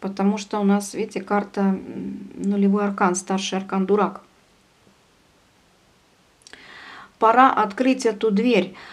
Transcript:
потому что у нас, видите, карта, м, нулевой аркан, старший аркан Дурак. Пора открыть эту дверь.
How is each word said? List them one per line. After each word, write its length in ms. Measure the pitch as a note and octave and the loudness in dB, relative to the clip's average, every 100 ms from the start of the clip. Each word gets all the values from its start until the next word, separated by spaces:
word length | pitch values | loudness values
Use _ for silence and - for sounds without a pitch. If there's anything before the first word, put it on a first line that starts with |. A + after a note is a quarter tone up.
потому 380 | G3 G3 G3 G3+ | -10 -2 -2 -2
что 200 | - G#3+ | -4 -2
у 60 | |
нас, 280 | G3+ G3+ G3+ | 2 0 -2
видите, 260 | - G#3+ F#3+ | -8 -6 -6
карта, 400 | - G#3 G3+ - | -2 -2 -2 -2
м, 720 | G3 F#3+ - - - G3+ G3 | 0 0 -4 -10 -10 -10 -14
нулевой 500 | - G3 G3+ G3 G3+ | -6 -2 2 4 2
аркан, 300 | G3+ G3 G3 | 0 0 0
старший 440 | F#3 - F#3+ F#3+ F#3+ | 0 -2 -4 -2 -6
аркан 280 | F#3+ F#3+ F#3+ | -4 -2 2
Дурак. 360 | G#3 F#3 - - _ _ _ _ _ _ _ _ _ _ _ _ _ _ _ _ _ _ _ _ _ - - - - - - - - | 2 2 -4 -20 _ _ _ _ _ _ _ _ _ _ _ _ _ _ _ _ _ _ _ _ _ -20 -20 -20 -20 -20 -20 -16 0
Пора 340 | A3 A#3 C4 | 4 6 6
открыть 540 | - G#3+ G3 C4 C4 A3+ | 6 0 0 0 2 0
эту 240 | G#3 A3 | 0 0
дверь. 420 | G3 B3 A3 F#3+ - - | 2 4 2 0 -6 -20